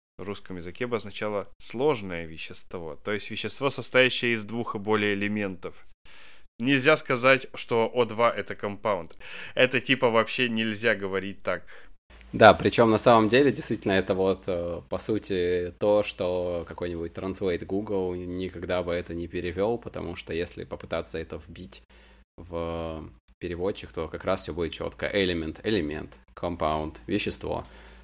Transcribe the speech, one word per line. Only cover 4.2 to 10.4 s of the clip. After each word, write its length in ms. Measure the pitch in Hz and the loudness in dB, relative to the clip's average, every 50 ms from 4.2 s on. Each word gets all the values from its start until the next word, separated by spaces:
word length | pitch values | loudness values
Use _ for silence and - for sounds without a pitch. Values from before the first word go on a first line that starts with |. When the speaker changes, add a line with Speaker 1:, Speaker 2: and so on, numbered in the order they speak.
| - 120 117 | 0 0 0
Speaker 1:
из 80 | 110 104 | -2 -4
двух 300 | 101 110 120 113 - - | -6 -6 -6 -4 -4 -4
и 40 | 110 | -4
более 360 | 98 104 107 107 104 104 101 | 0 2 2 2 4 2 0
элементов. 720 | 98 101 104 104 107 101 98 92 87 - 87 82 - - - - _ - - - - - - - - - - _ - | 0 0 -2 -2 -2 -2 -4 -6 -8 -10 -12 -12 -12 -18 -20 -20 _ -20 -20 -18 -18 -18 -16 -16 -18 -18 -16 _ -2
Нельзя 380 | 117 131 143 135 123 147 156 | 2 2 4 4 6 6 4
сказать, 500 | 147 - - 135 120 120 131 135 127 - - - | 4 4 0 0 4 6 6 6 6 2 -6 -10
что 320 | - - - 123 113 113 - - | -8 -4 0 2 2 2 2 4
О 100 | 123 120 | 2 2
два — 260 | 110 113 107 117 117 - | 2 2 2 2 2 2
это 180 | 104 98 - 101 | 0 -6 -6 -6
компаунд. 600 | - - 104 101 95 - 110 101 87 80 80 - - - - - - - - - | -6 -6 -6 -6 -2 0 0 0 0 -2 -8 -14 -16 -16 -14 -14 -14 -12 -4 2
Это 260 | - 127 127 131 123 | 4 4 4 4 0
типа 300 | 107 - 135 - 135 120 | 2 2 2 4 4 4
вообще 380 | 110 113 110 - - - | 6 4 4 2 0 0